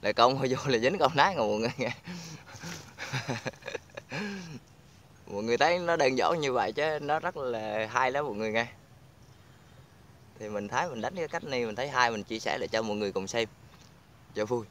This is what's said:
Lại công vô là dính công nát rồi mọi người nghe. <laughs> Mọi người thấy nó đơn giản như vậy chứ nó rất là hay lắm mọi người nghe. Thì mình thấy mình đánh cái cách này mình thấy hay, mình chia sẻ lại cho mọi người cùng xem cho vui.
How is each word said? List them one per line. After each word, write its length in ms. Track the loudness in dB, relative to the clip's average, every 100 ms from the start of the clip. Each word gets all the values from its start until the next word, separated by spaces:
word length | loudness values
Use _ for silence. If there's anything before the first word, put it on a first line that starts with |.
Lại 100 | 0
công 260 | 6 6 6
vô 180 | 0 0 2
là 120 | 2
dính 200 | 2 4
công 140 | 2
nát 220 | 6 4 4
rồi 120 | 0
mọi 100 | 2
người 140 | 0 -2
nghe. 120 | -4 -4 -12 -12 -12 -16 -16 -14 -12 -12 -14 -12 -6 -6 -4
<laughs> 120 | -4 -6 -8 -12 -12 -12 -18 -10 -8 -8 -8 -12 -14 -18 -20 -20 -20 -20 -20 -10
Mọi 160 | -6
người 140 | 0 4
thấy 220 | 4 4
nó 180 | 2 4
đơn 220 | 4 6
giản 220 | 4 4
như 120 | 2
vậy 200 | 2 0
chứ 260 | 0 0 -2
nó 180 | 0 -2
rất 160 | -2 -4
là 520 | -4 -4 -2 -2 0
hay 200 | 2 2
lắm 140 | 2
mọi 100 | -2
người 180 | -2 0
nghe. 140 | 0 -2 -6 -20 -20 -20 -20 -20 -20 -20 -20 -20 -20 -20 -20 -20 -20 -20 -14
Thì 100 | -6
mình 200 | -4 -2
thấy 200 | -2 -2
mình 120 | -2
đánh 140 | -4 -4
cái 120 | -6
cách 160 | -6
này 220 | -4 -2 -2
mình 100 | -4
thấy 120 | -2
hay, 220 | 4 4
mình 140 | 2
chia 140 | -4 -6
sẻ 200 | -2 -2
lại 100 | 0
cho 140 | 0
mọi 140 | 0 -2
người 160 | -2
cùng 140 | -2 -4
xem 220 | -2 -2 -4 -20 -20 -20 -20 -20 -20 -12
cho 100 | -4
vui. 220 | -2 -2 -4